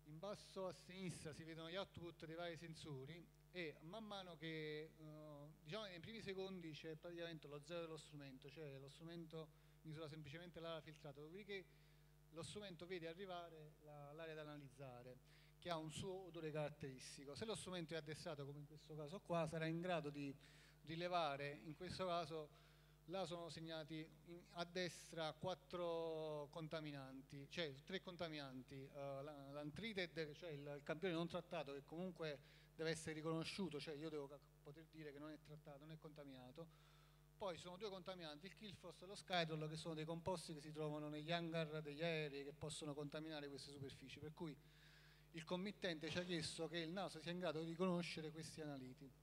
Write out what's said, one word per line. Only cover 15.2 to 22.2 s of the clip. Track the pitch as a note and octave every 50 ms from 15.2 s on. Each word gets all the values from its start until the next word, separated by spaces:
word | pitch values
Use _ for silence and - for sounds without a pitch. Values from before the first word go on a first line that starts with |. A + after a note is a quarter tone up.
| - - - - - - -
che | - - F3
ha | E3+
un | D#3+ D#3 D#3
suo | D3+ - F#3+ G3 F#3 F#3+ G3
odore | F3 D#3+ E3+ D#3 D#3
caratteristico. | D3 D3+ D3+ D3 D3+ - D#3 C#3 C3 B2+ - - - - C#3 C#3 C#3+
Se | - A3
lo | A3+ G#3
strumento | D#3 - F#3+ F#3 F3+ E3 D3+ E3
è |
addestrato, | D#3+ D3+ D3+ D3+ C#3+ - F3+ D#3 C#3 C#3+
come | C3+ C#3+ D3
in | D3
questo | C#3+ D#3 D3+ - - D#3+
caso | D3+ D#3 C#3+ E3+ G#3
qua, | - - E3+ E3+ E3
sarà | D#3 D#3+ D#3+ D#3+
in | D#3+ E3 E3
grado | E3+ F#3 F3+ E3 D3+ D3+
di | D3 D3 C#3+ C#3 C3+ - - - - - - - - - -
rilevare, | C#3+ E3 E3 F3 F3+ F3+ F3 E3 D3 C#3 C#3 C#3+ C#3+ D3 - -
in | D#3+ D3
questo | - F#3 F3 D3+ C#3 F#3
caso | F#3 E3+ F3